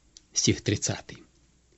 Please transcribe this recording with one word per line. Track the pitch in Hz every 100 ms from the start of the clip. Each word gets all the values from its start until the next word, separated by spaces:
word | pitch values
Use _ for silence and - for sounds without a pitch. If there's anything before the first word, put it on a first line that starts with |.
| _ - _
Стих | - - 98
тридцатый. | - 101 - 98 - - - _ _ _ _